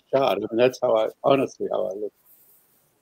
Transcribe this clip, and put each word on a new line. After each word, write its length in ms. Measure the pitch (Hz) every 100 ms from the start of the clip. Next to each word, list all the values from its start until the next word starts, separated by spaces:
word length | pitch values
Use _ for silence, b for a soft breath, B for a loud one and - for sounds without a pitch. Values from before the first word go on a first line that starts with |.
| _
shot? 260 | 135 131 98
I 20 |
mean, 180 | 107 113
that's 220 | 127 127
how 140 | 123 110
I, 100 | 110 -
honestly, 440 | 135 135 123 - 101
how 160 | 107 98
I 60 |
look. 200 | 98 104 _ _ - _ _ _ _ _ _